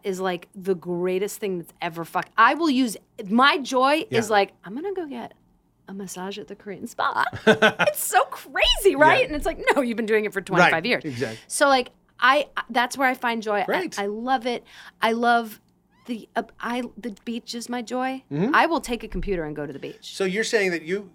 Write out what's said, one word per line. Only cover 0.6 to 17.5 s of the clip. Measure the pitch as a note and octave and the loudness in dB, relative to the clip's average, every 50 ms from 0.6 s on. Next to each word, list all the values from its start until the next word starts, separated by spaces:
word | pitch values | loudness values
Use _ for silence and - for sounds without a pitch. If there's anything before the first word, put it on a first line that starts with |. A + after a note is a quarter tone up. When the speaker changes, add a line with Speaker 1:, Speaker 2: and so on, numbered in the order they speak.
| F3+ F#3+ F#3+ | -4 -2 -2
Speaker 1:
greatest | E3+ D3 F3 F3 F3 F3+ F#3 F#3 F#3 G3+ G3+ - - | -2 -2 -4 -4 -2 0 0 0 0 -2 -4 -6 -6
thing | A3 G3+ F#3 F3 | -6 -4 -4 -6
that's | E3 - - _ | -8 -10 -10 _
ever | - F3 E3 E3 E3 | -8 -6 -6 -6 -8
fucked. | - - F3+ E3 - _ | -6 -4 -4 -4 -2 _
I | - A3+ A#3+ D4 | 4 6 6 6
will | D4 E4+ D#4+ | 4 2 2
use, | C4 B3 C4+ A#3 F#3+ - - _ _ - A3+ F#3 | 2 2 0 0 -2 -6 -14 _ _ -14 -6 0
my | G#3 A#3 C4 C#4+ E4 | 2 4 6 6 4
joy | F#4 C4 - C4 B3+ B3+ C4+ D4 D#4+ - - | 2 0 -2 0 2 4 4 2 2 0 0
is | - A3+ A3+ G#3 | 0 -2 0 2
Speaker 2:
Yeah. | A3 | 4
Speaker 1:
like, | G3+ G3 F#3+ - _ - | 2 2 2 -2 _ -14
"I'm | - G3+ | -12 -10
gonna | C4 E4 G4+ F#4+ | -8 -8 -6 -6
go | F#4+ E4+ | -6 -6
get | D4 C4 A#3+ A3 - - _ _ _ _ _ _ _ _ _ _ - | -8 -8 -10 -12 -12 -16 _ _ _ _ _ _ _ _ _ _ -16
a | G3 | -12
massage | G3 G3+ F3+ - F#3 F3+ F#3+ G3+ G#3 | -12 -12 -10 -10 -10 -10 -8 -10 -10
at | F#3+ - | -12 -14
the | G3+ | -16
Korean | G3 - G#3 F#3+ - - | -16 -14 -14 -12 -12 -12
spa." | A#3+ - - - - - - - - - | -10 -4 -2 -2 0 0 0 0 -2 -2
Speaker 2:
<laughs> | - - | 0 4
Speaker 1:
It's | A3+ G#3+ - A3 G#3+ - - - - D5+ - - | 4 4 6 6 4 4 4 2 0 0 0 -2
so | - - F4+ C5+ | 0 2 2 2
crazy, | - - - - D4 C4 F4 C5 - A#5+ - - G4 C#4+ | 0 -2 -10 -14 -8 -2 0 2 2 2 4 4 4 6
right? | C4+ D4 D#4 F4+ - | 6 6 6 6 6
Speaker 2:
Yeah. | - - | 2 0
Speaker 1:
And | D4+ | -2
it's | D4 - | -4 -4
like, | F4 E4 - G4 C5+ A4 | -4 -4 -2 0 0 2
"No, | C4+ | 2
you've | C4 A#3+ A#3 | 0 0 -2
been | G3+ A#3 | -2 0
doing | G#3 A3 G#3+ G#3+ | 0 2 2 0
it | G3+ D#3+ | 0 -4
for | G3 F3 | -6 -4
twenty-five | - F#3+ E3+ F3+ D#3+ D3 | 0 4 6 6 6 4
Speaker 2:
Right, | D#3+ D#3+ | 2 0
Speaker 1:
years." | A#3+ A3 C#3+ - | 0 0 0 -2
Speaker 2:
exactly. | D#3+ B2+ A#2 C3+ A2+ A2 A2+ - | -4 -6 -4 -4 -4 -6 -8 -10
Speaker 1:
So, | - - - D4 C#4+ | -8 0 2 4 6
like, | C4+ C4 B3 - - _ _ _ _ - | 6 4 2 -2 -10 _ _ _ _ 2
I, | - B3 C4+ D4+ - - - - - - | 4 4 4 4 2 -2 -4 -8 -8 -2
that's | A#3 A#3+ A#3+ A#3+ - B3+ | 0 0 0 0 0 0
where | C#4 B3+ | 0 0
I | B3+ | 0
find | B3 - A#3+ A#3 A3+ G3+ | 0 -2 -2 -2 -2 -2
joy. | G#3+ G#3 G3+ | -2 0 0
I, | F#3 | 0
Speaker 2:
Great. | - A3+ F4+ F#4 - - - | 0 0 -2 -2 -4 -4 -4
Speaker 1:
I | G3+ | -4
love | G3+ G#3 A3 A#3 B3+ C4+ C4 A3 | -4 -4 -6 -2 -2 -2 -2 -2
it. | B3+ A#3+ - - - - - - - - _ | -4 -6 -6 -8 -12 -20 -20 -20 -20 -8 _
I | - A3+ A3+ | -2 -2 0
love | A#3 A#3+ A#3+ A#3+ A#3 A3+ A3 G#3+ - _ _ _ _ _ _ _ _ _ | 2 2 2 2 2 0 -2 -10 -18 _ _ _ _ _ _ _ _ _
the, | - B3 G#3+ - - - | -10 -10 -10 -10 -8 -6
uh, | A3+ A3+ A#3 - - | -6 -6 -6 -10 -10
I, | - A3 A#3+ B3 B3 A#3+ - - | -8 -6 -6 -6 -6 -8 -10 -12
the | F#3+ A#3+ G3+ - _ | -12 -12 -12 -12 _
beach | - A#3 A#3+ - - | -10 -8 -8 -10 -10